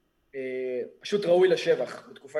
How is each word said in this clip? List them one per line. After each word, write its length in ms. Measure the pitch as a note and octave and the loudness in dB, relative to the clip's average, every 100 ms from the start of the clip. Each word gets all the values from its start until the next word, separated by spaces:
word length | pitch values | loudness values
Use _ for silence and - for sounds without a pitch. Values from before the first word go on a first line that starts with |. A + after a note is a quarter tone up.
| _ _ _ C3+ | _ _ _ -10
אה, 460 | C3 B2+ B2+ B2+ A#2 - | -8 -6 -6 -6 -8 -12
פשוט 260 | - G3+ E3+ | -4 -4 2
ראוי 220 | F3 F#3 | 4 4
לשבח. 640 | E3 E3+ D3+ B2 - - | 4 2 0 0 -8 -18
בתקופה 280 | - C3+ D3+ | -20 -10 -8